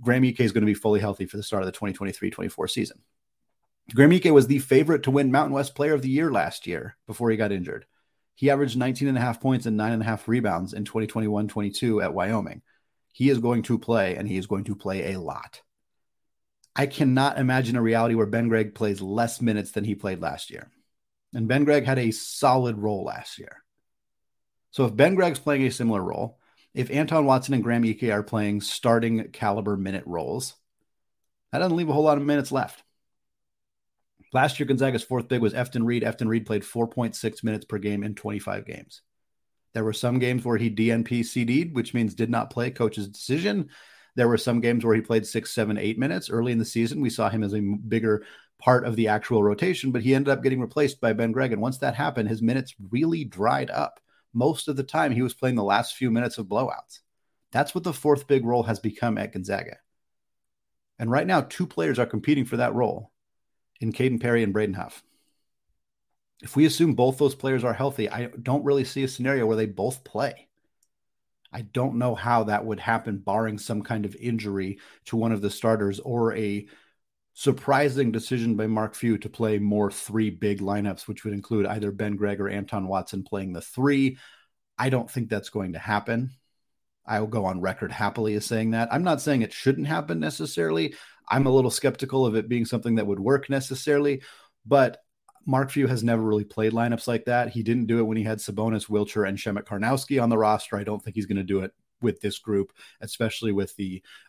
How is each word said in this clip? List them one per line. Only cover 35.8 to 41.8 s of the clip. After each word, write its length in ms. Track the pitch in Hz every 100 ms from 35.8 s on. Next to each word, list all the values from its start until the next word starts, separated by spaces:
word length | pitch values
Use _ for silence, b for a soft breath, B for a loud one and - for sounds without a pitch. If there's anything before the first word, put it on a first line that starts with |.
| 117
Reed. 160 | 120
Efton 240 | 113 - 113
Reed 180 | 113
played 200 | 110 107
four 240 | - 117 117
point 260 | - 117
six 300 | - 113 -
minutes 220 | 113 107 -
per 120 | 104
game 240 | 101 104
in 140 | 104 101
twenty-five 500 | 110 104 101 101 104
games. 360 | - - - _ _ _ _ _ _ _
There 100 | 113
were 80 | 110
some 260 | 104 123 127
games 260 | 123 123
where 120 | 120 117
he 140 | 117
D 200 | 104 113
N 140 | 117
P 180 | 113 120
C 220 | 117 -
D'd, 280 | 117 131 170
which 220 | 139